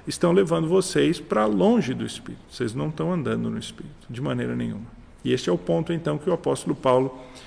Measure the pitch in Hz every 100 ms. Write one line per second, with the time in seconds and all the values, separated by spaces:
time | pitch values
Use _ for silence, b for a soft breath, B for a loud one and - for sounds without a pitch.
0 | - - 175 185 180 165 160 190 180 151
1 | 143 170 - 208 214 208 190 240 131 117
2 | 110 - - - - - 120 120 151 156
3 | 160 180 117 117 117 113 - - - -
4 | - 120 139 123 120 120 120 104 113 -
5 | - - 131 127 - 175 - 170 160 165
6 | 160 147 185 170 143 135 - 139 135 127
7 | 131 - B B